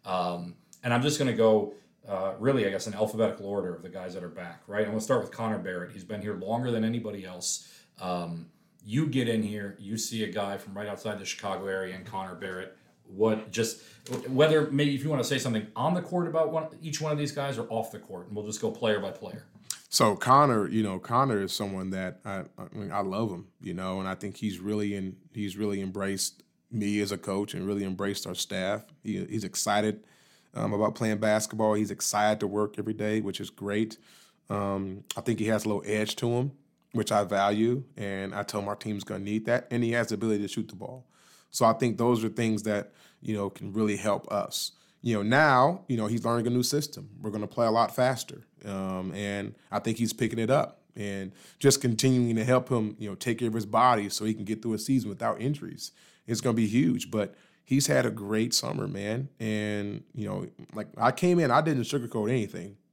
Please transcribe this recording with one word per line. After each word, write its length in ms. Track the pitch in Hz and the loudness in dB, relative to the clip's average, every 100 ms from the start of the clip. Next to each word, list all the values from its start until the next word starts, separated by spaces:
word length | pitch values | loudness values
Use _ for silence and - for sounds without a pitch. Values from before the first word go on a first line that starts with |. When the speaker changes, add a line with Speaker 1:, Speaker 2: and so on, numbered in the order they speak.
Speaker 1:
Um, 520 | - 92 90 87 87 - _ - | -2 -2 -2 -4 -8 -14 _ -8
and 100 | 127 | 0
I'm 80 | 120 | 2
just 180 | 143 147 | 2 2
gonna 140 | 131 | 0
go, 420 | 110 110 107 101 - _ _ - | 6 6 6 4 -8 _ _ -6
uh, 280 | 95 95 95 | -4 -4 0
really, 280 | 117 131 101 | 2 2 2
I 40 | |
guess, 160 | 95 110 | -2 -6
in 80 | |
alphabetical 520 | 101 107 110 107 - 101 | -2 -2 2 0 0 -4
order 280 | 101 90 | -4 -4
of 80 | 82 | -8
the 60 | 92 | -10
guys 240 | 92 92 | -12 -10
that 80 | 90 | -10
are 60 | 87 | -10
back, 340 | 87 87 85 - | -10 -12 -14 -6
right? 160 | 101 | -2
I'm 80 | 107 | 0
gonna 100 | 110 | -2
start 220 | 110 123 | 0 0
with 80 | - | 0
Connor 280 | - 113 104 | -4 -4 -2
Barrett. 340 | 90 90 90 | -4 -8 -8
He's 120 | 101 | -12
been 160 | 90 104 | -10 -8
here 140 | 104 | -6
longer 360 | 95 92 117 127 | -6 -4 -2 0
than 140 | 113 | 0
anybody 400 | 110 117 107 101 | 0 -2 -6 -10
else. 480 | 92 90 - - - - _ _ | -12 -8 -6 -6 -8 -20 _ _
Um, 460 | 92 90 85 85 - _ _ _ | -4 -4 -4 -8 -12 _ _ _
you 220 | 101 123 151 | -4 0 2
get 220 | 131 117 | 2 2
in 160 | 110 | 0
here, 320 | 107 107 101 90 | 0 -4 -8 -10
you 180 | 101 110 | -8 -6
see 280 | - 113 | -6 -4
a 40 | 104 | -4
guy 300 | 98 98 98 | -2 -4 -6
from 180 | - 98 | -8 -10
right 120 | 104 | -8
outside 320 | 98 110 98 | -6 -6 -6
the 40 | |
Chicago 440 | 95 - 101 92 98 | -8 -8 -6 -6 -4
area 260 | 95 92 | -4 -4
in 100 | 92 | -8
Connor 300 | 90 95 92 | -8 -6 -6
Barrett. 420 | 85 95 92 95 - _ _ - | -8 -8 -8 -10 -14 _ _ -18
What, 440 | 95 110 107 - | 2 4 4 -2
just, 320 | 117 110 - - - - 123 127 | 0 0 -2 -16 -20 -8 -6 -2
whether, 420 | 131 156 156 147 | 6 8 8 4
maybe 240 | 139 147 | 2 2
if 100 | 139 | 2
you 60 | 151 | 0
wanna 140 | 143 | 0
say 140 | 117 131 | 2 0
something 280 | 127 110 107 - | 2 0 -2 -2
on 180 | 143 | 0
the 80 | 175 | 0
court 240 | 175 180 165 | 0 0 2
about 240 | 160 151 | 2 2
one, 160 | 160 156 - | 0 -4 -8
each 180 | 160 - | -8 -4
one 120 | 151 | -2
of 60 | 147 | 0
these 140 | 143 | 0
guys 260 | 147 139 113 | -2 -4 -4
or 80 | - | -2
off 240 | 110 113 | -2 -4
the 60 | 104 | -8
court, 280 | - 92 90 | -12 -14 -8
and 100 | 107 | -8
we'll 100 | 104 | -6
just 140 | 107 | -2
go 100 | 110 | -2
player 300 | - 113 101 | 0 0 2
by 100 | 95 | -2
player. 340 | - 95 - - - - - - | -8 -12 -14 -18 -20 -12 -12 -2
Speaker 2:
So 260 | - 110 98 | 4 4 4
Connor, 520 | 120 135 147 113 92 | 8 8 8 6 2
you 140 | 110 | 2
know, 160 | 104 92 | 0 -2
Connor 440 | - 117 135 104 | 0 2 4 2
is 100 | 95 | 0
someone 380 | - 101 95 95 | -2 -4 -4 -4
that 300 | 95 92 87 | -4 -4 -6
I, 200 | 104 98 - - | -8 -8 -8 -12
I 60 | 90 | -14
mean, 180 | 110 98 | -10 -6
I 100 | 95 | -2
love 300 | 95 98 113 | -2 0 -2
him, 180 | 87 - _ | -4 -12 _
you 140 | 98 | -8
know, 260 | 90 92 95 | -6 -4 -4
and 80 | 95 | -4
I 60 | |
think 240 | 95 104 92 | -6 -8 -4
he's 200 | 110 90 | -4 -4
really 360 | 98 107 104 101 | -4 -2 0 -2
in, 200 | 95 90 - | -6 -8 -14
he's 240 | 110 101 95 | -8 -6 -2
really 240 | 107 98 | -2 -2
embraced 600 | 95 98 98 98 - _ - _ _ | -4 -4 -2 -2 -4 _ -20 _ _
me 300 | 110 104 104 | -4 0 0
as 120 | 101 | 0
a 60 | 98 | -4
coach 340 | - 98 101 | -2 -2 -2
and 140 | 92 92 | -4 -2
really 180 | 101 | -2
embraced 420 | 98 95 101 98 - | -2 -2 -2 -4 -6
our 80 | |
staff. 520 | 90 - 98 92 107 - - | -6 -4 -2 -2 -2 -6 -12
He, 200 | 110 98 92 | -6 -4 -4
he's 180 | 110 | -4
excited, 580 | 95 - - 104 107 104 - _ _ _ _ | -4 -4 2 4 4 0 -10 _ _ _ _
um, 180 | - 107 | -4 -2
about 220 | 104 107 | 2 0
playing 240 | - 110 104 | 2 -2 2
basketball. 560 | 107 107 107 110 110 | 2 2 0 2 2
He's 160 | 107 107 | 4 0
excited 500 | 104 - 104 104 107 | -2 -2 2 2 2
to 60 | 104 | 0
work 320 | 101 104 - | 0 0 -2
every 160 | 104 | -6
day, 260 | 107 107 107 | -2 0 0
which 180 | 101 95 | -2 -6
is 120 | 90 | -10
great. 480 | - 101 104 110 - _ - - _ _ | -8 -2 0 0 -4 _ -20 -20 _ _
Um, 560 | 101 101 98 95 98 - | -4 -2 -2 -4 -8 -10
I 60 | - | -6
think 180 | - 113 | -2 0
he 80 | 110 | 2
has 180 | 107 110 | 2 2
a 20 | |
little 160 | 101 | -2
edge 320 | - 107 110 - | 0 -2 -2 -2
to 140 | 120 | 0
him, 220 | 120 135 - _ _ _ | 0 -2 -6 _ _ _
which 200 | 117 107 | -4 2
I 120 | 107 | 2
value, 600 | 98 101 101 104 113 123 131 | 2 2 4 4 4 2 -4
and 400 | - 101 95 98 | -8 -6 -4 -6
I 80 | 101 | -6
tell 180 | 101 104 | -4 -4
him 60 | 101 | -4
our 80 | 104 | -6
team's 280 | 110 101 | -6 -6
gonna 200 | 95 98 | -6 -8
need 200 | 98 107 | -2 -2
that, 240 | 110 123 - | 2 0 0
and 140 | 120 | -2
he 80 | 117 | 2
has 160 | 117 113 | 2 0
the 60 | |
ability 260 | 104 110 104 | -2 0 0
to 80 | 101 | -2
shoot 200 | - 110 | -4 -8
the 80 | - | -10
ball. 280 | 101 127 - _ _ - _ | -12 -14 -18 _ _ -20 _
So 160 | - 113 | 4 4
I 80 | |
think 240 | 113 123 104 | 6 2 4
those 260 | 117 117 | 4 4
are 60 | 110 | 2
things 320 | 110 113 107 | 0 0 2
that, 300 | 107 104 101 _ - _ | 0 -2 -2 _ -20 _
you 160 | - 107 | -4 -2
know, 140 | 98 | -4
can 240 | - 101 | -6 -6
really 240 | 101 107 101 | 0 0 2
help 340 | 104 98 - | 0 0 0
us. 400 | 104 95 - - _ _ _ | -2 -2 -4 -6 _ _ _
You 140 | 117 107 | 0 0
know, 60 | |
now, 600 | 104 131 156 127 139 185 - | 4 6 8 8 6 4 -2
you 120 | 120 | -2
know, 80 | 107 | 0
he's 180 | 117 | 0
learning 220 | 117 117 117 | 0 0 2
a 40 | |
new 120 | 123 | 2
system. 480 | 123 147 135 - 98 107 | 2 0 -2 -10 -16 -10
We're 100 | 104 | -6
gonna 160 | 104 104 | -6 -6
play 200 | - 117 | 0 4
a 40 | |
lot 240 | 113 110 | 4 4
faster, 520 | - 127 123 - - - _ | 4 2 2 -6 -14 -18 _
um, 480 | 104 98 95 92 92 | -8 -6 -4 -4 -4
and 400 | 87 101 101 101 110 _ | -4 -4 -4 -6 -10 _
I 80 | 104 | -4
think 200 | 113 113 | -2 0
he's 140 | 117 | 0
picking 260 | - 113 110 | 0 -2 0
it 120 | 110 | 2
up 300 | 139 - - _ - | 2 2 -8 _ -10
and 360 | 101 98 95 - - _ | -6 -6 -8 -12 -20 _
just 220 | 139 - | 4 6
continuing 560 | 127 110 131 127 120 113 | 2 2 4 4 4 2
to 80 | |
help 240 | 110 127 127 | 4 2 4
him, 280 | 120 107 - | 0 0 -4
you 100 | 104 | -10
know, 60 | |
take 240 | 95 - 113 | -6 -4 0
care 100 | 120 | 0
of 60 | |
his 120 | 113 104 | -2 0
body 420 | 113 123 117 101 | 4 6 4 0
so 160 | - | -4
he 100 | 107 | -2
can 100 | 110 | -2
get 180 | 101 107 | -4 -4
through 120 | 117 | -4
a 40 | 107 | -4
season 300 | - 135 104 | 2 0 0
without 320 | 98 113 - | -4 -4 -2
injuries. 520 | 123 147 - - - _ - _ - | -2 -2 -6 -12 -14 _ -20 _ -4
It's 140 | 117 | 0
gonna 140 | 127 | 2
be 120 | 113 107 | 2 4
huge, 440 | 117 160 - - | 4 4 2 -2
but 240 | 110 101 - _ _ | -2 -2 -6 _ _
he's 220 | _ 135 139 | _ 2 4
had 200 | 135 120 | 4 2
a 40 | |
great 440 | 107 101 110 120 | -2 -2 0 2
summer, 320 | - - - 101 | 0 -2 -4 -4
man. 420 | 98 101 117 139 _ | -4 -4 -4 -6 _
And, 640 | 110 107 104 104 101 107 - | -4 -2 -2 -2 -4 -8 -10
you 140 | - 101 | -8 -6
know, 180 | 98 90 - - | -6 -8 -12 -14
like, 140 | 107 - - | -10 -10 2
I 140 | 117 | 2
came 280 | - 180 175 | 4 4 4
in, 120 | 147 | 6
I 100 | 127 | 4
didn't 220 | 160 139 | 4 0
sugarcoat 460 | 113 143 120 113 107 | 0 -2 -2 -2 0
anything. 460 | 127 101 90 92 101 _ | 0 0 -6 -12 -16 _